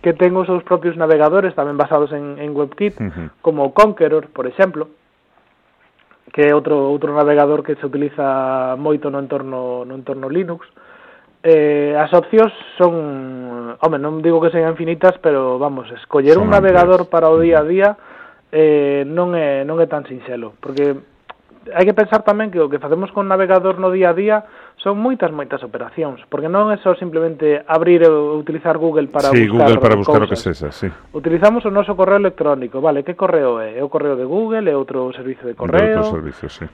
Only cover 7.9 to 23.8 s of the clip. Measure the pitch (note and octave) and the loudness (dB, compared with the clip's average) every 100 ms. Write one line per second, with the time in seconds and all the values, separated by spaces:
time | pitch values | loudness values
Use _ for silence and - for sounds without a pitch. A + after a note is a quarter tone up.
7.9 | C#3 C#3+ C#3+ C#3 C3+ C3 C3 B2+ C3 D3 | -4 -6 -4 -2 -2 -2 -2 -4 -4 -2
8.9 | D3+ D3 C#3 C#3 C#3+ C3+ B2+ B2+ B2 B2 | -2 -2 -6 -6 -6 -6 -8 -8 -8 -10
9.9 | C3 B2+ C3+ C3 D#3 F3+ E3+ - _ - | -14 -10 -10 -6 -4 -6 -8 -14 _ -20
10.9 | - - - _ _ E3 D#3+ D3+ D3 D3 | -20 -20 -20 _ _ 4 6 6 2 0
11.9 | D3 D3+ F3 D#3+ A3 A3 - - - F3+ | 0 2 2 4 4 4 0 -20 2 2
12.9 | E3+ D3+ C3+ C3 B2+ B2+ A#2+ A#2+ A#2+ E3 | 2 -6 -8 -10 -12 -12 -12 -12 -2 -2
13.9 | D3 D3 D#3 D#3 E3 E3 E3 D#3+ E3 E3 | 0 -4 -2 0 2 2 0 -2 -2 -6
14.9 | E3+ F#3 F3+ E3+ C#3+ C3 B2+ C#3+ C3+ A#2+ | 2 2 2 0 0 0 -2 -4 -6 -12
15.9 | A#2+ - D3 C#3 E3+ G#3+ G3+ F#3+ F3+ F3+ | -18 -2 0 6 6 6 4 4 4 6
16.9 | F#3 F3+ E3 E3 D#3+ E3+ E3 D3+ F#3 G3+ | 4 4 2 4 4 4 2 2 2 2
17.9 | G#3 - - - _ _ D#3 D#3 D3+ C#3 | 0 -14 -20 -20 _ _ 2 4 4 2
18.9 | C#3 C#3 D#3+ F3+ E3+ D3+ C#3 C#3 E3 E3 | -2 -2 -2 -2 -2 -2 -2 -4 -2 -2
19.9 | D#3 C3+ B2+ B2 B2 A2+ _ - C3+ C#3+ | -2 -8 -16 -12 -12 -12 _ -10 -2 -2
20.9 | C#3 - _ _ - _ _ - F3 F#3 | -2 -12 _ _ -20 _ _ -10 0 2
21.9 | G#3 G#3+ A3 G#3+ G#3 G#3+ F3+ D3+ C#3+ C#3+ | 2 2 2 0 0 -2 -2 -2 -2 -2
22.9 | D#3+ F#3+ G3+ G3 F#3+ F#3+ F#3 F#3+ F3+ | -4 -2 -6 -2 0 2 2 2 0